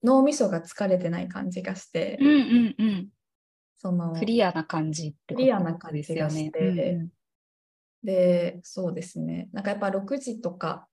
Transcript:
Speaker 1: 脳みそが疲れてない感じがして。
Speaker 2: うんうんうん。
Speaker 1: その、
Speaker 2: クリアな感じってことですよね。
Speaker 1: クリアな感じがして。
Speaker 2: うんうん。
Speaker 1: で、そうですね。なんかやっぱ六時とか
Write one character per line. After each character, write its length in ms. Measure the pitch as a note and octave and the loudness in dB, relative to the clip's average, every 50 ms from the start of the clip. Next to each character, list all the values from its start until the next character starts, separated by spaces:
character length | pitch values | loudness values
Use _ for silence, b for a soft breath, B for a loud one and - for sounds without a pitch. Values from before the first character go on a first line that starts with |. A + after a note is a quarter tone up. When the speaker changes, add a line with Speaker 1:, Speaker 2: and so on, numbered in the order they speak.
| - | 4
Speaker 1:
脳 180 | A#3 C4 C4+ | 6 6 6
み 120 | C4+ C#4+ D4 | 6 6 4
そ 160 | - B3 F#3+ | 2 0 0
が 120 | F#3+ E3 | 0 -2
疲 260 | E3 - - - G#3 F#3+ | -6 -8 -6 -4 0 2
れ 100 | F#3 F3+ | 2 2
て 100 | F3+ E3+ | 2 0
な 120 | E3+ F3 | -2 -2
い 60 | F3+ F3+ | -4 -6
感 220 | - F#3+ - F#3 | -8 -6 -6 -6
じ 120 | F3+ F#3 | -6 -6
が 140 | F3+ F#3+ F#3+ | -6 -6 -8
し 140 | F#3+ - _ | -8 -10 _
て。 280 | _ E3 - - - - | _ -4 -4 -4 -2 2
Speaker 2:
う 20 | C4+ | 4
ん 40 | C#4+ | 6
う 40 | |
ん 440 | D4+ C#4+ B3+ - A3+ A#3+ A#3+ A3 - - | 6 6 6 6 6 6 6 4 2 0
う 60 | G#3+ | 0
ん。 240 | A3 G3+ F#3 F#3 G3+ _ _ _ _ _ _ _ _ _ _ _ _ _ _ | 0 2 0 -4 -8 _ _ _ _ _ _ _ _ _ _ _ _ _ _
Speaker 1:
そ 140 | _ G3 | _ -2
の、 220 | F3+ F3 E3+ E3 E3 | 0 0 0 -2 -2
Speaker 2:
ク 120 | E3 G#3+ | -2 0
リ 180 | G#3 A3+ A#3 G#3 | 2 4 4 4
ア 80 | F3+ | 4
な 120 | E3+ D#3+ D#3+ | 2 -2 -4
感 280 | _ - E3 D#3 D#3 | _ -2 -2 -2 -2
じ 160 | D#3 D#3 E3 D3+ | -4 -6 -6 -10
っ 60 | D3+ _ _ | -10 _ _
て 80 | - - | -10 -2
こ 60 | A#3+ | 2
と 40 | C4 | 2
で 0 | |
す 40 | C4 | 2
よ 80 | A#3 G3 | 2 2
ね。 60 | F3+ | 0
Speaker 1:
ク 40 | E3 | -2
リ 20 | |
ア 20 | |
な 60 | E3 - | -4 -6
感 220 | - E3+ D#3 D3 | -8 -8 -8 -8
じ 140 | D3 - E3 | -6 -4 -4
が 140 | D#3+ D#3 D3+ | -4 -2 -2
し 220 | D3+ D#3 D#3 D#3 | -2 -4 -6 -6
て。 80 | D#3 D#3+ | -4 -2
Speaker 2:
う 140 | F#3 F#3+ F#3 | 0 0 0
ん 40 | E3+ | 0
う 240 | - - F3+ E3+ E3 | -2 -2 -2 -4 -6
ん。 40 | E3+ _ _ _ _ _ _ _ _ _ _ _ _ _ _ _ _ _ _ - | -8 _ _ _ _ _ _ _ _ _ _ _ _ _ _ _ _ _ _ -6
Speaker 1:
で、 560 | G#3 F#3+ F#3 F3+ F3+ F3+ F3 F3 F3 F#3 F3+ | -2 2 2 4 4 4 2 0 -2 -6 -10
そ 280 | - - - - F#3 F3 | -18 -14 -10 -6 -6 -4
う 20 | D#3+ | -4
で 80 | F3+ | -6
す 180 | F3 - - - | -10 -10 -10 -8
ね。 300 | D#3+ D#3+ E3 E3+ - - | -8 -6 -6 -8 -10 -10
な 100 | - G3 | -10 -8
ん 20 | G3 | -4
か 80 | G3+ | -4
や 60 | G3+ G3+ | -4 -2
っ 20 | |
ぱ 100 | G#3 G3 | -4 -2
六 300 | F#3+ G3 G3 G3 C4+ C#4+ | -2 -4 -4 -4 -6 -6
時 220 | C4+ B3+ A3+ A3 | -6 -8 -10 -6
と 100 | - F3 F3 | -8 -8 -8
か 340 | F#3 - D#3+ D#3+ E3+ - _ | -6 -6 -8 -8 -8 -12 _